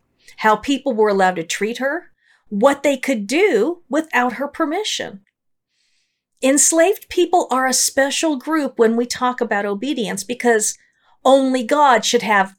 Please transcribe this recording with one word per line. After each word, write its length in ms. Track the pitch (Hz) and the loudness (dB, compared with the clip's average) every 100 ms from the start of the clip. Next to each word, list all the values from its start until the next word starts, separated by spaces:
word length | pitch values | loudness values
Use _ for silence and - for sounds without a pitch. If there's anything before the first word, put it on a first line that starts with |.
| _ _ - - | _ _ -20 -2
how 180 | 220 208 | 0 0
people 380 | 240 269 277 | 0 -4 -2
were 160 | 220 214 | 0 2
allowed 280 | 196 185 180 | 2 2 0
to 60 | |
treat 360 | 165 - 208 233 | -6 -6 -6 -4
her, 320 | 269 320 349 _ _ _ _ | -4 -6 -10 _ _ _ _
what 340 | 202 269 277 | 2 2 2
they 120 | 294 262 | 0 0
could 300 | - 220 202 | -2 -4 -2
do 560 | 294 415 226 254 349 _ | 0 2 2 0 -4 _
without 440 | 277 311 247 247 | -4 0 0 0
her 140 | 220 285 | -2 -10
permission. 760 | - 311 349 427 - - 196 _ _ _ _ _ _ _ _ _ _ _ _ | -4 -4 -4 -6 -6 -10 -14 _ _ _ _ _ _ _ _ _ _ _ _
Enslaved 680 | 262 285 - 330 339 415 - | 0 2 2 2 2 0 -4
people 380 | - 349 359 - | -2 2 0 0
are 160 | 254 262 | -2 0
a 80 | |
special 600 | 247 - - 277 269 320 277 | 0 -2 0 0 0 -2 -2
group 420 | 294 320 262 - | -2 -2 -2 2
when 180 | 220 233 | 2 2
we 120 | 247 | -2
talk 340 | - 247 247 | -4 -4 -2
about 240 | 220 202 202 | -4 -2 -4
obedience 580 | 202 262 254 185 190 | -6 -6 -4 -6 -8
because 540 | - 247 240 220 214 - _ _ _ _ 262 | -8 -4 0 2 0 -6 _ _ _ _ 2
only 380 | 269 262 262 | 4 2 -2
God 420 | 220 294 285 226 - | 0 2 4 4 2
should 160 | 240 | -2
have 320 | 196 202 190 | 2 0 0